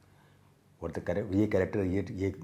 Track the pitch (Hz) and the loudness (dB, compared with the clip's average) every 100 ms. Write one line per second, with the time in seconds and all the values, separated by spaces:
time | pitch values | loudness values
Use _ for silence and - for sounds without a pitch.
0 | _ _ _ _ _ _ _ _ 82 82 | _ _ _ _ _ _ _ _ -8 -6
1 | - 87 107 95 104 101 92 107 95 95 | -2 -2 0 2 4 4 2 2 0 0
2 | 95 95 98 - | -2 -2 -2 -2